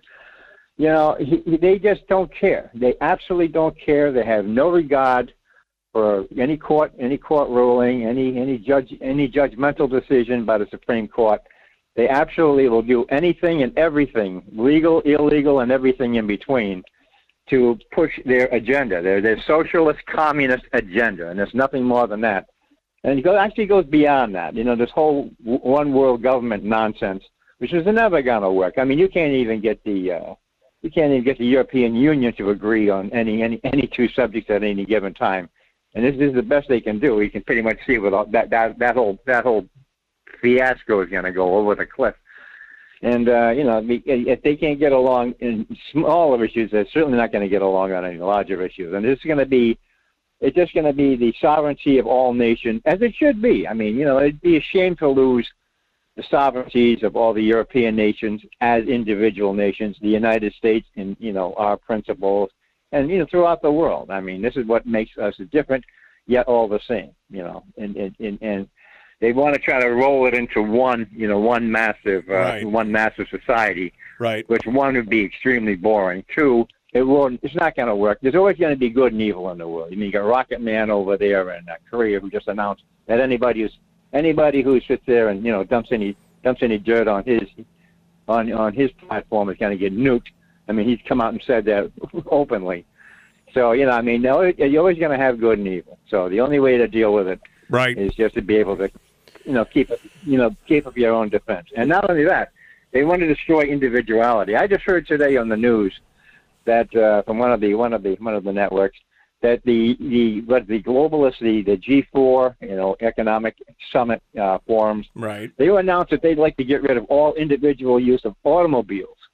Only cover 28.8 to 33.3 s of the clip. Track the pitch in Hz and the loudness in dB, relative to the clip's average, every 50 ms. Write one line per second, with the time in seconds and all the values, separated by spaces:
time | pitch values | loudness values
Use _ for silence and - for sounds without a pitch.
28.8 | 131 135 135 151 190 190 - 180 160 147 139 131 123 110 113 107 101 110 104 - | 0 0 2 2 2 2 2 0 0 0 0 0 0 0 -2 -2 -2 -2 -4 -4
29.8 | - 107 101 95 92 90 87 82 78 82 - - _ _ _ _ _ _ _ _ | -4 -6 -4 -4 -2 -4 -4 -6 -8 -12 -16 -18 _ _ _ _ _ _ _ _
30.8 | - 160 - 175 156 143 139 127 117 143 135 - 120 120 135 131 123 - - 131 | -12 -6 -2 0 2 2 2 2 0 0 -2 0 0 2 2 2 2 0 0 0
31.8 | 120 117 117 117 135 156 156 143 123 117 110 - 101 98 104 92 98 107 113 110 | 0 0 2 2 2 2 2 2 0 -2 -2 -2 -2 -2 -2 -2 -2 0 0 2
32.8 | 104 104 98 98 95 104 127 117 113 113 | 2 2 0 0 -2 -4 -4 -2 -2 -2